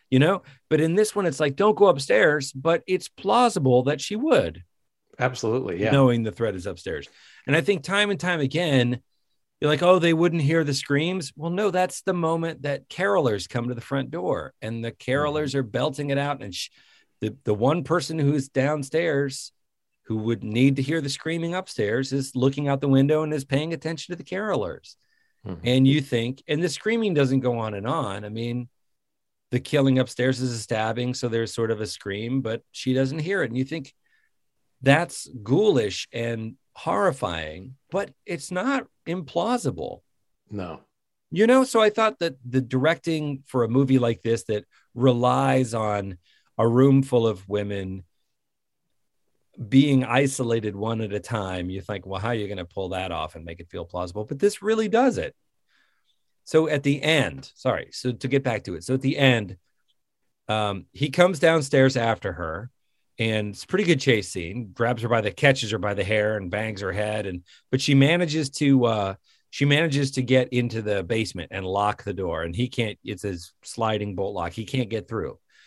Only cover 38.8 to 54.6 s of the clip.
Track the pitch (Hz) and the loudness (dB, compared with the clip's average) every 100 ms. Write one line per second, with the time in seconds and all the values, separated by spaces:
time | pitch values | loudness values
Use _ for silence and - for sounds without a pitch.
38.8 | - _ - 180 139 170 202 247 143 87 | -6 _ -8 -6 -4 -2 -2 -2 -2 -4
39.8 | 71 - _ _ _ _ - 104 87 78 | -8 -10 _ _ _ _ -12 -10 -8 -10
40.8 | _ _ _ _ - 165 226 262 254 226 | _ _ _ _ -6 2 6 6 6 4
41.8 | 214 208 220 - 170 135 120 131 120 127 | 4 4 0 0 -6 -6 -2 -2 0 2
42.8 | 147 165 165 160 151 139 - 131 113 127 | 2 0 -2 -4 -4 -8 -4 -2 2 2
43.8 | 135 131 117 113 113 113 - 107 - _ | 4 4 4 0 -2 -2 -2 -4 -6 _
44.8 | _ 117 131 120 123 127 135 131 120 113 | _ 2 2 4 2 2 2 2 2 -2
45.8 | 107 101 98 92 _ _ _ - 120 117 | -2 -2 -4 -10 _ _ _ 0 4 6
46.8 | 139 139 135 123 113 98 98 104 101 98 | 8 6 4 2 2 -2 -4 -4 -2 -6
47.8 | 95 95 90 _ _ _ _ _ _ _ | -6 -10 -14 _ _ _ _ _ _ _
48.8 | _ _ _ _ _ _ _ - 104 131 | _ _ _ _ _ _ _ -14 2 6
49.8 | 147 135 117 123 143 135 117 117 107 98 | 6 4 4 2 2 0 -2 0 -2 -4
50.8 | 110 113 110 101 - 113 95 92 90 95 | -4 -2 -4 -6 -4 -4 -2 -4 -4 -6
51.8 | 92 101 95 95 110 117 101 98 87 - | -8 -8 -6 -6 -4 -4 -4 -8 -10 -8
52.8 | 92 92 92 82 78 82 82 85 85 90 | -6 -6 -6 -6 -6 -10 -14 -16 -12 -12
53.8 | 82 90 90 95 110 139 208 - | -10 -8 -6 -8 -8 0 0 0